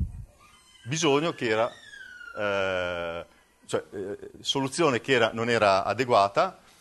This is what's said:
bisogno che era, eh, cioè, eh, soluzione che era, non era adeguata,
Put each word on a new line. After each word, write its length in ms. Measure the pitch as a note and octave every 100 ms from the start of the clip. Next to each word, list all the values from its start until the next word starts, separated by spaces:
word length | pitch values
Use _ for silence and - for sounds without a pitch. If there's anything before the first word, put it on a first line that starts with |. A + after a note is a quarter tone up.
| - - - _ - - _ -
bisogno 480 | A#2 C#3+ D3+ C#3 E3
che 160 | - A#2+
era, 200 | A2 B2 - - - - - - -
eh, 880 | G#2 G2 F#2+ F#2 F2+ F2 F2 E2+ D#2+ _ _ _ -
cioè, 160 | A2+ -
eh, 280 | G2 F#2+ G2+ - -
soluzione 600 | - C#3 C3+ - D#3+ A#2
che 120 | -
era, 200 | B2+ A2+
non 180 | A2+ A#2
era 320 | A#2 G#2 F#2+
adeguata, 760 | - G#2 B2+ A2+ G2+ D3+ F#3 - _ _